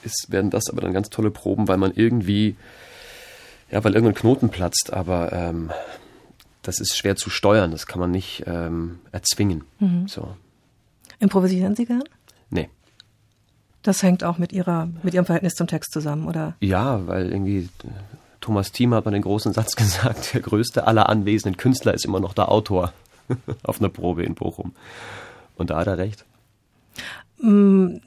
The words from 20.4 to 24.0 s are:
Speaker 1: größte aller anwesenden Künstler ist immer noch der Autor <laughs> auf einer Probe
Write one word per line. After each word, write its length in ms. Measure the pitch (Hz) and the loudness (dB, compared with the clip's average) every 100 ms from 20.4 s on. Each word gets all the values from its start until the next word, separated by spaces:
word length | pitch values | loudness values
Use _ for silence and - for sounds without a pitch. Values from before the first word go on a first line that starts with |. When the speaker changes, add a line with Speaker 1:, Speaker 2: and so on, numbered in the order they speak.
Speaker 1:
größte 460 | - 107 113 - 113 | 0 0 2 0 4
aller 240 | 110 - | 4 4
anwesenden 480 | 110 98 107 101 92 | 2 2 0 0 0
Künstler 340 | 131 127 - | 0 2 2
ist 140 | - - | 0 -2
immer 140 | 95 | -2
noch 120 | 92 | -2
der 180 | 101 - | 0 4
Autor 440 | 110 107 92 90 - _ _ - | 4 2 -2 -2 -6 _ _ -8
<laughs> 60 | 123 - 131 | -8 -6 -8
auf 160 | - - | -6 -2
einer 100 | 98 | -2
Probe 320 | - | -2